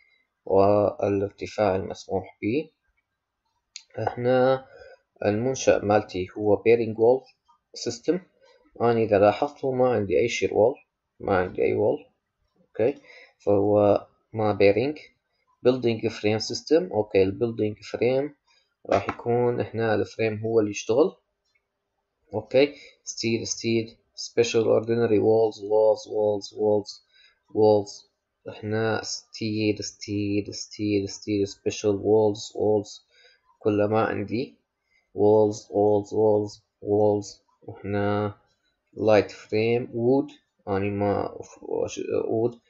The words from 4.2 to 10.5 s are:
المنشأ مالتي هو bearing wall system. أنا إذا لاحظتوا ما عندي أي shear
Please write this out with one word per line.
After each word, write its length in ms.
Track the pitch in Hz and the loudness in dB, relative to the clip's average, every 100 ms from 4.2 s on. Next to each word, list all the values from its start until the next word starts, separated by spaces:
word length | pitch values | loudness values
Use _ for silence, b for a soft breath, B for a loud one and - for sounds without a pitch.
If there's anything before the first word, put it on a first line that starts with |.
| 123 127 131 131 B B B B B _ 104 | 0 2 2 0 B B B B B _ -2
المنشأ 520 | 104 127 131 - - | 0 -2 0 2 2
مالتي 500 | 101 104 - 92 92 107 | 2 0 0 -6 -8 -4
هو 180 | 104 98 | 0 2
bearing 380 | 110 117 110 | 4 2 2
wall 300 | 107 113 131 - _ _ _ _ - 120 | 2 2 2 -2 _ _ _ _ -10 -10
system. 300 | - - 180 - _ b b b - | -4 -4 -4 -6 _ b b b -2
أنا 180 | 117 117 | 2 2
إذا 200 | 107 101 | 2 6
لاحظتوا 560 | 104 - 143 - 139 | 6 4 -4 -4 -4
ما 180 | 127 127 | 0 2
عندي 260 | 113 98 76 | 2 2 2
أي 100 | 117 | 2
shear 220 | - 95 | 0 0